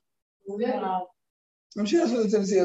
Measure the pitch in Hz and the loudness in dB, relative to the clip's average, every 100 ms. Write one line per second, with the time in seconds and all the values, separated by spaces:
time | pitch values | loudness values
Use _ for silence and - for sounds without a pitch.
0 | _ _ _ _ 196 208 247 208 190 185 | _ _ _ _ -10 -6 -4 -4 -4 -4
1 | 175 _ _ _ _ _ _ 202 208 339 | -6 _ _ _ _ _ _ -6 0 2
2 | 226 240 208 214 190 190 | 2 0 2 0 2 2